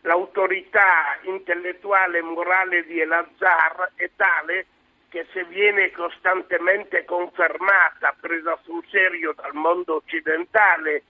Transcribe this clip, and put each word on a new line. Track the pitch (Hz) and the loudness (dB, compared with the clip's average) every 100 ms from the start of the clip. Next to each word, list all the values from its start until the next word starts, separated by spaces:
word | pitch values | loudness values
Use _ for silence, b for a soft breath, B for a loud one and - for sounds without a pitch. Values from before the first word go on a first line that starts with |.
l'autorità | 165 175 190 202 185 190 180 208 196 170 147 143 | -2 -2 -2 -2 -2 -2 -2 4 4 4 2 -4
intellettuale | 185 190 190 175 180 180 196 196 185 170 | -8 -8 -6 -6 -6 -10 0 0 2 -2
e | |
morale | 165 165 175 185 185 175 160 | -4 -6 0 0 0 -2 -4
di | 165 | -4
El-Azhar | 160 165 170 - 190 165 160 165 185 - | -2 -2 -4 -2 2 4 2 0 -8 -6
è | 180 - | -8 -2
tale | 190 165 156 185 180 _ _ _ _ | 0 0 -2 -6 -8 _ _ _ _
che | 170 165 | -14 -12
se | 185 175 | -10 -8
viene | 180 208 202 180 | 0 2 4 0
costantemente | - 170 - 185 185 - 175 175 202 202 175 - | -2 -8 -4 -2 0 0 -2 2 0 0 -4 -2
confermata, | 175 180 - 165 156 190 196 165 - 147 - | -4 -4 -2 -2 0 0 4 4 2 -4 -4
presa | 165 165 160 160 - | -6 -6 -4 -6 -8
sul | 170 - | -14 -4
serio | 202 185 175 156 | 0 0 0 -6
dal | 151 143 | -6 -10
mondo | 147 160 180 175 156 | -4 0 0 -2 -6
occidentale | - 165 156 160 180 220 202 170 156 147 - | -6 -8 -2 -4 0 4 4 4 0 -4 -6